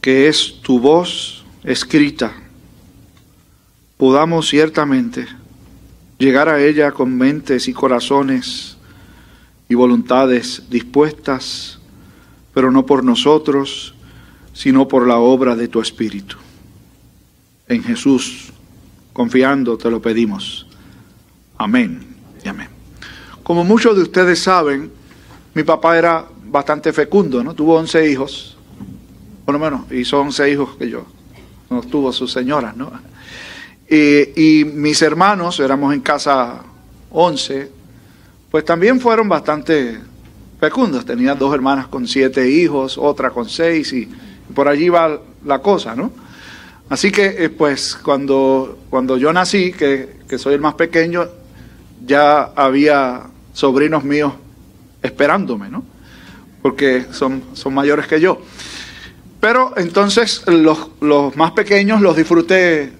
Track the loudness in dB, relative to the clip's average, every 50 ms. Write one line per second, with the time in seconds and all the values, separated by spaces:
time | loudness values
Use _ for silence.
0 | 0 2 2 4 4 4 2 0 -4 -6 -10 -16 -4 0 0 2 4 4 4 4
1 | 2 0 -8 -10 -10 -12 -14 -18 -20 -20 -20 _ -6 -6 -6 -6 -4 -2 0 2
2 | 2 0 0 -4 -6 -6 -6 -12 -20 -20 -20 -20 -20 -20 _ -20 _ -20 _ -20
3 | -20 _ _ _ _ _ _ _ _ _ _ _ _ _ _ _ _ _ _ _
4 | 2 4 4 4 2 2 0 -2 -2 0 2 2 2 2 2 -2 0 0 0 0
5 | 0 -2 -6 -10 -12 -12 -16 -20 -20 -20 -20 -20 -20 -20 -20 -20 -20 -20 -20 _
6 | _ _ _ _ 2 4 4 4 4 4 2 4 4 2 4 4 2 2 2 0
7 | -2 -2 0 2 2 2 0 -2 -2 -2 -2 -2 -2 -6 -4 -2 0 0 0 0
8 | 0 0 0 0 0 0 -2 -4 -4 -8 -12 -12 -14 -16 -20 -20 -20 -20 -20 -20
9 | -20 -20 -20 -20 -20 -20 -20 _ _ _ _ _ _ _ 2 4 4 4 4 0
10 | 0 0 2 2 2 2 2 0 -2 -6 -12 -14 -14 -6 -6 -6 -6 -2 0 2
11 | 2 2 0 -8 -8 -6 -6 -6 -8 -12 -12 -14 -14 -16 -18 -20 -20 _ -20 -20
12 | -20 -20 -20 -20 -20 _ -20 -20 _ _ _ 0 0 2 2 2 2 2 0 2
13 | 2 0 0 2 2 2 2 2 2 0 -2 -2 -2 -4 -10 -14 -14 -16 -20 -20
14 | -20 -20 -20 -20 -20 -20 -20 -20 -20 -20 -20 -6 0 2 4 4 2 4 2 2
15 | 4 4 4 4 4 4 4 4 2 0 0 -2 -4 -2 -2 -4 -4 -4 -6 -6
16 | -8 -6 -6 -10 -14 -14 -18 -20 -20 -20 -20 -20 -20 -20 -20 -20 -20 _ _ _
17 | _ -20 _ _ _ _ _ _ _ _ _ _ _ _ -4 -4 -4 -4 -6 -2
18 | 2 2 2 2 0 -4 -12 -16 -20 -20 -20 -20 -20 _ -20 -20 -20 -20 -20 _
19 | _ _ _ -4 -4 0 2 2 2 2 2 0 -2 -2 -4 -2 -2 -4 -4 -2
20 | -2 -2 0 0 0 -2 -2 -6 -10 -12 -14 -16 -18 -20 -20 -20 -20 -20 -20 -20
21 | -20 _ _ _ _ _ _ _ _ _ _ -8 -4 0 0 0 0 0 -4 -12
22 | -16 -20 -20 -20 -20 -20 -20 -16 -14 -14 -14 -14 -16 -20 -20 -20 -20 -20 -20 -20
23 | -20 -20 -20 -20 -20 -20 -20 -20 -6 -2 -2 -2 2 2 2 4 4 4 4 4
24 | 0 0 2 2 2 2 2 0 2 2 2 2 2 0 -2 -4 -6 -10 -16 -20
25 | -20 -20 -20 -20 -20 -20 -20 -20 -20 _ _ -4 0 0 0 2 2 2 4 4
26 | 4 2 0 0 -4 -10 -20 -20 -18 -4 -4 -4 0 0 -4 -2 -2 -2 0 0
27 | -2 2 2 0 2 2 -2 -4 -4 -4 -6 -2 2 2 2 2 2 0 0 2
28 | 2 2 0 -2 -4 -8 -10 -16 -18 -20 -20 -20 -20 -20 -20 -20 -20 -18 -18 -20
29 | -20 -20 -20 -20 -20 -20 -20 -12 -6 -6 -4 -2 -2 -4 -4 -6 -10 -8 -6 -6
30 | -4 -2 0 0 0 -2 -2 0 0 0 2 0 -4 -6 -6 -10 -10 -8 -8 -10
31 | -14 -16 -20 -20 -20 -20 -20 -20 -20 -20 -20 -20 _ _ -6 -6 -6 -4 -4 -2
32 | -2 -2 -2 -4 -6 -6 -6 -4 -4 -2 -2 -2 -4 -6 -8 -12 -14 -14 -14 -18
33 | -20 -20 -20 -20 -20 -20 -20 -20 -18 -18 -18 -20 -20 -20 -20 _ _ 0 2 4
34 | 4 6 4 4 2 2 0 2 4 6 6 4 2 0 -2 -2 -2 -2 0 2
35 | 2 2 2 4 2 2 2 0 -2 -6 -2 -2 0 0 0 0 0 0 -2 -2
36 | 0 -2 -2 0 0 0 2 2 0 -2 -6 -14 -18 -20 -20 -20 -20 -20 -20 -20
37 | -20 -8 0 0 0 2 0 -4 -6 -6 -6 -8 -8 -12 -18 -20 -20 -20 -20 -20
38 | -20 -20 -20 -20 -20 _ _ _ _ _ -4 -2 0 0 0 2 4 2 2 2
39 | 2 2 2 2 2 2 0 -2 0 -2 -4 -4 0 0 0 0 0 -2 -6 -12
40 | -16 -20 -20 -20 -20 -20 -20 -20 -20 -20 -6 -2 -2 -2 0 0 -2 0 -2 -4
41 | -6 -6 -4 -2 0 0 0 0 0 -2 0 0 0 0 -2 -2 -4 -8 -8 -8
42 | -8 -4 0 0 0 0 2 0 0 2 2 2 0 0 0 -2 -4 -4 -6 -2
43 | -2 -2 -2 0 -4 -4 -4 -4 -8 -8 -4 -2 -2 0 0 -2 -4 -4 -6 -6
44 | -8 -8 -14 -20 -20 -20 -20 -20 -20 -8 -2 0 2 2 2 2 2 2 4 4
45 | 2 2 -2 -4 -12 -20 -20 -16 -4 -4 -4 -2 2 0 0 0 0 -6 -8 -6
46 | -8 -8 -10 -12 -20 -20 -20 -20 -20 -20 -20 -20 -20 -20 -20 -20 -10 -8 -6 -2
47 | -2 0 2 2 0 0 0 -2 -4 -4 -2 0 0 0 0 -2 -6 -8 -10 -8
48 | -2 -2 -2 -2 0 0 0 0 2 2 0 0 -2 -6 -12 -18 -14 -4 -4 -4
49 | -2 0 -2 0 0 0 0 0 0 0 0 0 -2 -2 -2 -2 -2 -2 -2 -2
50 | -6 -12 -18 -20 -14 -10 -10 -6 -2 0 0 0 0 -2 0 -2 -4 0 0 0
51 | 0 0 -2 -4 -4 -6 -8 -20 -20 -20 -20 -20 -20 -20 -20 -20 -20 -20 -20 -20
52 | -4 0 2 4 6 6 4 2 0 -2 -2 0 0 2 2 2 4 4 4 2
53 | 0 -2 -4 -8 -14 -18 -20 -20 -20 -20 -8 -2 -2 0 2 2 0 2 0 -2
54 | -2 -2 -2 -2 -2 -4 -6 -8 -20 -20 -20 -20 -20 -20 _ -20 -20 -20 _ _
55 | -10 -10 -2 0 0 2 2 0 -2 -4 -6 -8 -8 -12 -12 -14 -14 -14 -20 -20
56 | -20 -20 -20 -20 -20 -20 -20 -20 -20 -20 -20 -4 -4 -4 -2 0 0 0 0 0
57 | -4 -6 -8 -4 -4 -4 -4 -6 -10 -14 -18 -10 -8 -4 -4 0 0 2 0 0
58 | 0 0 0 2 2 2 0 -2 -8 -20 -20 -18 -18 -16 -16 -16 -18 -18 -20 -20
59 | -20 -20 -20 -20 -20 -20 -6 -2 0 2 2 2 0 0 -2 -4 -6 -2 0 0
60 | 0 2 2 0 0 0 -4 -6 0 2 4 6 6 4 2 2 -4 -14 -10 -4
61 | 0 2 2 2 2 0 0 0 0 0 2 -2 0 2 2 2 4 4 2 4
62 | 4 4 4 2 2 4 2 2 4 4 2 4 4 4 2 0 -2 -6 -12 -18